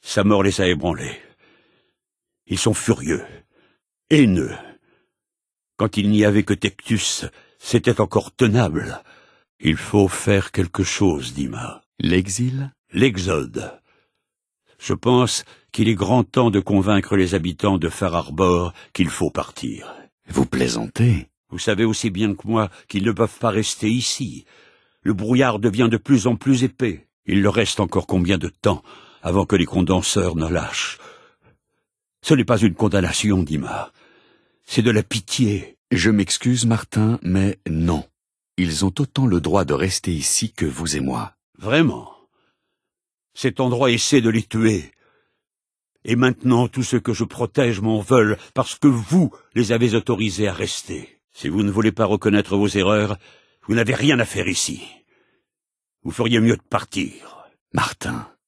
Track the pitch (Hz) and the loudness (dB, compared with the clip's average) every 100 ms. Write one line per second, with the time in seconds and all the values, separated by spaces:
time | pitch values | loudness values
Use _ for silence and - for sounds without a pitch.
0 | - - 101 104 98 92 92 85 87 80 | -6 0 2 4 2 2 0 0 -2 -6
1 | 73 - - _ _ _ _ _ _ _ | -8 -14 -20 _ _ _ _ _ _ _
2 | _ _ _ _ - 98 - 104 - 110 | _ _ _ _ -8 -2 0 0 0 -2
3 | 80 78 - - _ _ _ _ _ _ | -2 -4 -6 -20 _ _ _ _ _ _
4 | - 151 123 90 60 - - - _ _ | 2 4 4 4 -2 -8 -16 -20 _ _
5 | _ _ _ _ _ _ _ - 104 - | _ _ _ _ _ _ _ -4 -4 0
6 | 101 104 104 101 101 101 104 - - 110 | 2 4 4 4 2 0 -2 -4 -4 -2
7 | - - - - _ _ - 117 123 104 | -2 -6 -8 -14 _ _ -2 0 2 0
8 | 101 107 - - 120 110 98 80 - - | 0 0 -2 0 2 2 0 -2 -6 -12
9 | - _ _ _ _ _ 73 80 - 104 | -18 _ _ _ _ _ -2 -2 0 2
10 | 98 - - 101 - - 87 - 92 - | 2 0 0 0 0 -4 -4 -2 -4 0
11 | 98 73 62 65 67 110 - - _ - | 0 0 -4 -8 -8 -8 -12 -14 _ -6
12 | - 92 95 95 123 131 139 - _ - | 0 0 0 -2 -4 -4 -8 -12 _ 0
13 | 131 95 90 80 62 - - - _ _ | 0 0 -2 -4 -4 -10 -12 -16 _ _
14 | _ _ _ _ _ _ _ _ - - | _ _ _ _ _ _ _ _ -6 -2
15 | 113 123 123 - - - _ - 110 104 | 2 4 2 -2 -8 -20 _ -2 0 0
16 | 95 123 - - 120 98 - 101 98 101 | 2 2 2 2 2 2 2 2 2 2
17 | - 98 92 95 85 78 104 95 82 - | 2 0 2 0 -2 -2 0 0 -2 -4
18 | 95 85 78 76 92 87 87 - - - | -4 -4 -4 0 2 2 0 -8 -8 -2
19 | 90 - 82 - - - - 55 - - | -2 -2 -4 -4 -8 -8 -10 -10 -14 -20
20 | - _ - - 65 65 64 58 57 - | -20 _ -6 -2 0 0 -2 -4 -6 0
21 | 117 101 60 _ _ 90 - 101 113 107 | 2 2 -2 _ _ -6 -2 0 0 0
22 | 117 92 107 98 101 110 104 - - 104 | -4 -2 -2 -2 -2 -2 -2 -6 -8 -4
23 | 104 98 113 - 117 104 107 - 107 120 | -2 0 0 0 -2 0 -2 -2 -2 0
24 | 120 - 120 - - _ _ _ _ _ | -2 -6 -8 -10 -18 _ _ _ _ _
25 | - 101 104 127 131 107 110 101 120 110 | -4 -2 0 2 2 2 0 2 2 0
26 | - 135 104 117 135 131 127 - 123 87 | 2 2 2 0 0 2 0 -2 -4 -6
27 | _ _ - 98 101 113 104 - 95 95 | _ _ -2 2 4 2 0 0 -2 -2
28 | - 92 87 95 85 - 107 90 - - | 0 0 2 0 -4 -2 -2 -2 -6 -20
29 | - _ 85 92 95 98 90 92 87 92 | -20 _ -2 0 2 2 2 0 2 0
30 | - 104 90 82 80 85 - - - - | 0 -2 -2 -2 -2 -2 -4 -6 -8 -10
31 | - - _ _ _ _ _ _ _ _ | -18 -20 _ _ _ _ _ _ _ _
32 | _ _ - 143 107 117 104 82 107 98 | _ _ 2 2 4 2 2 2 0 0
33 | 87 - 107 95 78 76 62 - - _ | 0 0 0 0 0 -4 -6 -8 -12 _
34 | _ _ _ _ _ _ - - 113 107 | _ _ _ _ _ _ -6 0 2 2
35 | 101 113 - - 117 101 - - - 92 | 0 -6 -6 0 0 -2 -8 -18 -4 0
36 | 95 104 95 - 127 123 117 113 - - | 2 2 0 -2 0 0 0 -2 -2 0
37 | 107 117 87 92 98 - - 80 82 78 | 0 0 0 0 0 -2 -6 -2 0 -2
38 | - _ _ _ _ - 90 76 95 82 | -6 _ _ _ _ -4 -2 0 -2 -2
39 | 143 - 135 87 78 95 76 71 92 - | -4 0 2 2 2 0 2 0 0 -2
40 | - 80 67 - 113 - 78 65 80 73 | -4 -4 -2 -2 -4 -4 -6 -4 -6 -4
41 | 65 60 53 _ _ - 98 143 160 64 | -4 -4 -8 _ _ -12 -2 2 2 0
42 | - - _ _ _ _ _ _ _ _ | -10 -20 _ _ _ _ _ _ _ _
43 | _ _ _ - 131 123 127 120 131 117 | _ _ _ -4 -4 0 0 2 2 2
44 | - 143 113 113 110 113 113 101 78 _ | 4 4 4 2 0 0 2 0 -4 _
45 | _ _ _ _ _ _ _ _ _ _ | _ _ _ _ _ _ _ _ _ _
46 | - 117 127 123 123 120 120 - 120 120 | -2 2 2 2 2 2 2 -2 -4 -4
47 | - 107 113 - 117 - 123 101 110 110 | -2 -4 -4 -4 -4 0 0 0 0 0
48 | 98 127 107 101 - - 123 - 147 120 | 2 4 4 0 -6 -4 -4 2 2 2
49 | 104 180 156 - _ 113 107 117 120 110 | 2 2 2 -2 _ -2 0 2 2 0
50 | - 104 107 95 104 87 95 - - 78 | 0 -2 -2 -2 -2 -2 -6 -8 -10 -12
51 | - _ _ - 69 92 101 98 110 - | -14 _ _ -12 -4 -2 0 0 0 2
52 | 107 101 107 104 101 98 101 98 92 107 | 0 0 2 2 2 0 0 2 2 2
53 | 104 101 - _ _ _ - 113 110 123 | 0 -6 -14 _ _ _ -4 0 0 0
54 | 139 131 113 98 90 90 - - - - | 2 2 0 -4 -4 -4 -4 -8 -14 -20
55 | _ _ _ _ _ _ _ _ _ _ | _ _ _ _ _ _ _ _ _ _
56 | - 82 117 117 113 113 - - - 101 | -10 -4 2 4 4 0 -2 -4 -4 -6
57 | - - - - - _ _ - - - | -6 -8 -20 -20 -20 _ _ -4 -4 -6
58 | - - - _ | -8 -10 -12 _